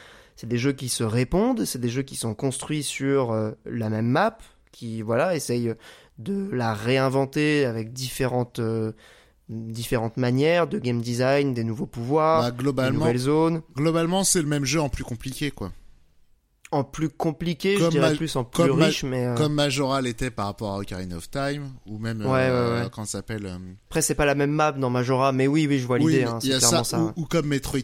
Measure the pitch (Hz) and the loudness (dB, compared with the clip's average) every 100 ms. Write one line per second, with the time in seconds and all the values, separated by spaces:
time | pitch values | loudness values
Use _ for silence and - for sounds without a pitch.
0 | - - - - 113 120 135 135 127 - | -20 -20 -20 -14 -4 0 0 0 -4 -2
1 | 113 120 127 175 240 233 - 127 117 127 | 0 0 2 2 2 0 -2 -2 -2 -2
2 | 135 131 113 107 135 - - 151 135 - | -6 -6 -6 -2 -4 -4 -4 -4 -4 -4
3 | 139 139 120 110 107 - 107 117 110 110 | 0 2 2 0 -4 -6 -8 -4 -2 0
4 | 117 147 220 220 - _ _ - 117 113 | 2 2 0 -2 -16 _ _ -16 -10 -6
5 | 107 117 180 160 123 120 117 110 - - | -2 0 2 0 -2 -2 -2 -4 -12 -20
6 | - - 110 98 98 123 113 104 113 131 | -20 -12 -6 -4 -4 -2 -2 -2 0 2
7 | 135 135 135 151 151 147 131 113 110 127 | 2 2 0 0 2 2 2 -2 -6 -8
8 | 131 - 131 123 120 - 113 113 110 - | -8 -2 0 0 -2 -2 -2 -2 -2 -6
9 | - - _ _ - 110 113 113 117 123 | -16 -20 _ _ -12 -10 -8 -8 -2 -2
10 | 113 127 123 131 156 175 156 208 123 120 | 0 0 2 4 4 4 2 -2 -2 -2
11 | 117 120 127 139 139 117 113 113 - 120 | -2 0 2 4 2 0 -2 -4 -6 -6
12 | 117 156 156 160 123 120 139 131 131 147 | 0 2 4 4 2 0 -2 0 0 2
13 | 117 123 131 151 165 165 - 135 160 165 | 2 2 2 4 4 0 -4 -2 0 2
14 | 165 190 185 185 151 147 135 160 143 - | 2 2 2 2 2 0 0 0 0 -4
15 | 135 117 135 - 143 - 95 - - - | -6 -8 -8 -6 -6 -6 -10 -10 -18 -20
16 | _ _ _ _ _ _ - 147 131 - | _ _ _ _ _ _ -4 -4 -2 -4
17 | 156 - 165 - 170 170 190 202 165 160 | -4 -2 -4 -2 -4 -2 0 2 2 4
18 | 160 151 160 135 123 - 165 135 156 147 | 2 2 -2 -4 -2 2 4 6 4 2
19 | 139 127 123 120 151 147 147 135 135 139 | -2 -2 0 0 0 2 2 2 0 0
20 | 123 113 131 110 101 98 107 98 101 92 | -2 -2 -4 -4 -6 -4 -6 -4 -6 -8
21 | 90 85 - 139 139 147 139 127 95 107 | -8 -10 -8 -4 -4 -4 -8 -14 -12 -8
22 | 113 110 107 131 131 123 120 117 120 117 | -6 -2 0 2 2 2 2 0 -4 -6
23 | 101 98 - 110 98 90 92 95 - 160 | -8 -8 -6 -8 -8 -10 -12 -16 -4 0
24 | 156 151 147 139 143 151 151 139 127 123 | 0 2 2 2 2 2 2 2 0 2
25 | 123 127 135 131 135 156 147 139 123 123 | 2 4 4 4 4 4 2 2 2 2
26 | 156 131 117 117 131 131 120 - 117 117 | 4 4 2 0 0 4 4 4 2 0
27 | 110 165 147 170 147 139 - 139 | 0 -2 -2 0 0 -2 -2 -4